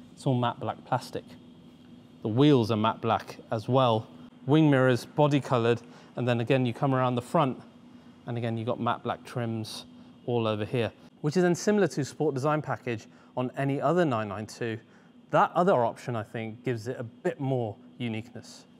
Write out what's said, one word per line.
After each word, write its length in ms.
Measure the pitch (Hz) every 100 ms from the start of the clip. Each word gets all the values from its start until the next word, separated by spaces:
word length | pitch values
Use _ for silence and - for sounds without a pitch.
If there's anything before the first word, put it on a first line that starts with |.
| -
it's 120 | - 143
all 80 |
matte 260 | 123 120 -
black 240 | 110 -
plastic. 400 | - 123 - 110 - - - - - - - - - -
The 60 | 117
wheels 420 | 113 151 135 104
are 60 | 110
matte 240 | 110 -
black 380 | 113 104 - - -
as 180 | 113 110
well. 380 | 127 127 110 110 - - -
Wing 260 | - 156 156
mirrors, 340 | 135 127 127
body 360 | - - 147 143
colored, 400 | - 127 117 117 - - - -
and 120 | 123
then 120 | 117
again 260 | 113 135 123
you 60 |
come 220 | 120 143
around 200 | 131 127
the 80 | 123
front, 380 | - 175 135 120 - - - - - - -
and 100 | 117
again 220 | 117 113
you've 80 | 113
got 120 | -
matte 240 | 120 -
black 220 | 117 117
trims 600 | - 127 117 113 107 - - - - - -
all 200 | 120 110
over 180 | 107
here, 280 | 104 131 107 - - -
which 140 | 151 180
is 60 |
then 120 | 175
similar 340 | 175 214 208 175
to 160 | -
Sport 300 | 131 - 151
Design 280 | 135 147 151
Package 440 | 143 117 127 113 - - - -
on 140 | 127 -
any 240 | 139 139
other 240 | 135 175
nine 240 | 165 113 107
nine 180 | 98 107
two. 320 | - 117 107 - - - - -
That 200 | 151 202 165
other 280 | 180 139
option, 300 | 117 - -
I 80 | 117
think, 420 | 104 117 110 110
gives 220 | 135 117 110
it 100 | 131
a 20 |
bit 380 | 117 - 180 165
more 340 | 135 127 113 101 - -
uniqueness. 680 | 120 110 107 110 - - - -